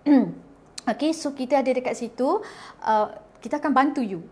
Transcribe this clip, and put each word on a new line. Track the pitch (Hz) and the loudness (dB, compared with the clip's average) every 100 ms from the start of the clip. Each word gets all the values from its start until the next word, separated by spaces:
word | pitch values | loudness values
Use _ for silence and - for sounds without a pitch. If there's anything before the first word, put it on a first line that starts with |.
<clears throat> | - 277 190 - - - _ - - | 4 4 4 -2 -16 -20 _ -8 -6
Okey, | - 302 | -2 -2
so | 320 294 277 | -2 -6 -6
kita | 254 285 | 0 2
ada | 262 | 2
dekat | 254 254 | 0 -2
situ. | 226 233 - 262 403 - - - - | -4 -6 -2 0 0 -4 -16 -20 -6
Ah, | - 220 214 - - - | 0 2 0 -4 -20 -18
kita | 226 294 | -6 -4
akan | 302 | 2
bantu | 262 277 277 226 | 4 4 2 -4
you. | 185 170 | -6 -10